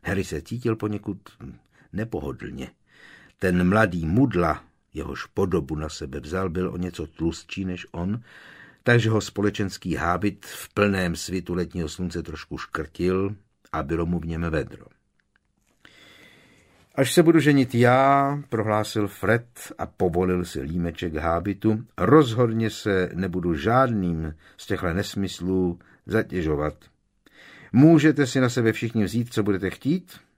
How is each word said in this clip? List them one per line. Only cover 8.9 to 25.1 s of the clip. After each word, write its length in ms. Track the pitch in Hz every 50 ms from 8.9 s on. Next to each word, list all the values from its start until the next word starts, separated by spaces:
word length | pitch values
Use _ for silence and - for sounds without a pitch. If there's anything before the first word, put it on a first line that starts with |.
| 120 120 104 110
ho 100 | 110 107
společenský 760 | - - - 101 101 104 101 - 104 95 92 - - 92 78
hábit 520 | - 78 85 87 87 101 104 98 - -
v 280 | - - - - - _
plném 420 | - 104 101 98 95 92 87 85
svitu 380 | - - - 87 95 85 - 87
letního 340 | 90 87 80 - 90 82 73
slunce 340 | - - 92 87 - 87
trošku 360 | 78 76 76 78 - _ - 69
škrtil 800 | - - _ - 78 - _ - 85 90 92 95 98 98 104 - _ _ _ _ _ _
a 100 | - 80
bylo 240 | 73 69 82 82 85
mu 120 | 85 87 85
v 80 | 78
něm 200 | 82 82 80 85 82
vedro. 360 | 78 78 65 - - - - - _ _ _ _ _ _ _ _ _ _ _ _ _ _ _ _ _ _ _ - _ _ - - - - - - _ _ _ _ _ _ _ _ _ _ _ _ _
"Až 180 | - 135 120
se 100 | - -
budu 180 | 170 160 170 160
ženit 340 | 131 151 143 139 131 123 -
já," 640 | 117 120 120 127 131 135 139 139 139 139 139 143 143 139 _
prohlásil 600 | - 110 104 110 104 107 107 - - 110 104 98
Fred 640 | - - - 95 110 117 120 _ _ - - - - -
a 80 | 160
povolil 580 | - _ _ 95 92 80 87 92 92 90 90 87
si 160 | 85 - 71
límeček 540 | 67 71 80 90 85 85 80 - - 87 76
hábitu, 720 | 78 78 82 82 85 87 101 98 98 - 110 110 110 123 - _ -
"rozhodně 720 | 180 185 135 156 147 120 113 117 123 117 113 113 113 110
se 400 | - - - 107 98 95 90 - -
nebudu 400 | 85 95 92 85 92 85 87 82
žádným 800 | 73 71 107 117 127 135 123 117 104 92 87 85 80 80 78 78 - _ - _
z 100 | - -
těchhle 280 | - 101 90 95 90 82
nesmyslů 840 | 92 98 -